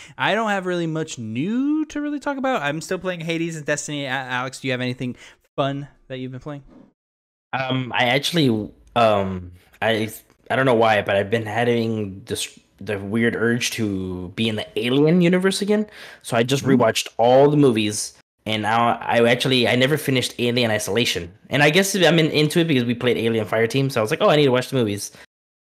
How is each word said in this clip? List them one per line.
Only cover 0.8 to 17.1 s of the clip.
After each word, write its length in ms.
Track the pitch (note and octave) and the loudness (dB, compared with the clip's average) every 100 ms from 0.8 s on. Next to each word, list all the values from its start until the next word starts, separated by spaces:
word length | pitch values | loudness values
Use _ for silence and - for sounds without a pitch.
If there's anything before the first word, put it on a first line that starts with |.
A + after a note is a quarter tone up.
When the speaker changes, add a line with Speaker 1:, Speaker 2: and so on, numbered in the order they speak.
| E3 | -4
Speaker 1:
much 320 | D#3+ D#3+ - | -4 -6 -8
new 680 | A2 A2+ E3+ A#3+ C#4 D#4 D4+ | -8 -4 -2 -2 0 -2 -4
to 140 | D4 | -6
really 200 | D4 D4 | -6 -6
talk 180 | D4 C#4 | -6 -4
about. 240 | C4 A#3+ | -2 -2
I'm 180 | C#3+ D3+ | -2 -6
still 180 | - F#3 | -6 -6
playing 220 | F#3 F3+ | -6 -6
Hades 360 | E3 E3 E3+ D#3+ | -4 -4 -4 -6
and 100 | D3 | -4
Destiny. 380 | D3 - D3 | -4 -4 -8
A-, 40 | C#3 | -4
Alex, 520 | C3 B2+ B2 C3 - | -6 -4 -4 -6 -6
do 80 | C3+ | -6
you 40 | |
have 80 | B2+ | -4
anything 360 | B2+ B2 B2+ A#2 - - _ - | -4 -6 -8 -10 -16 -20 _ -4
fun 320 | C#3 C#3 C#3+ _ - | -4 -4 -10 _ -14
that 100 | C3 | -12
you've 120 | B2+ | -10
been 80 | C3 | -12
playing? 220 | D3+ C#3+ C3+ - - _ _ _ _ _ _ | -14 -14 -18 -20 -20 _ _ _ _ _ _
Speaker 2:
Um, 400 | C3 C3 C3 B2+ | -6 -2 -2 -2
I 100 | G#2+ B2 | 0 2
actually, 400 | C3+ - E3+ C#3 A2 G2+ - _ A#2+ | 2 0 0 2 0 -4 -12 _ 2
um, 560 | A2+ G2+ G2 F#2 F2+ F2 _ _ | 4 4 0 -4 -10 -18 _ _
I, 280 | G#2+ A2 A2 - - _ - | -2 0 -2 -8 -20 _ -4
I 60 | A#2+ | 0
don't 100 | C3+ | 2
know 80 | |
why, 280 | A2+ A2+ G#2+ | 4 4 4
but 140 | G2+ G2+ | 2 0
I've 140 | G2 | 0
been 160 | A2+ G#2+ | -2 -2
having 760 | A2+ A#2+ A#2 A2+ A2 G2+ F#2+ - | -2 0 0 0 -2 -6 -10 -8
this, 320 | G2 - - _ _ | -8 -8 -12 _ _
the 180 | G2+ G#2 | -8 -6
weird 360 | G2 A2+ A#2 | -4 0 0
urge 380 | F2+ A2+ A#2+ - | 2 0 0 -2
to 560 | - A2 F#2+ F#2 F2+ F2+ G#2 | -4 -2 -2 -4 -8 -8 -4
be 120 | A2+ | -2
in 80 | G#2+ | -2
the 100 | - G#2+ | -6 -6
Alien 420 | A#2 C3+ D#3 F3+ | 0 2 4 4
universe 400 | E3+ F#3 F#3+ F#3+ | 4 2 0 -2
again. 240 | G3+ G#3 G#3 - - - | 0 -2 -2 -10 -20 -20
So 140 | - A#2+ | -4 -2
I 60 | |
just 220 | A#2+ C#3 | 0 0
Speaker 1:
Ooh. 40 | C3+ | 2
Speaker 2:
rewatched 400 | C3 A2+ - - | 4 4 0 -4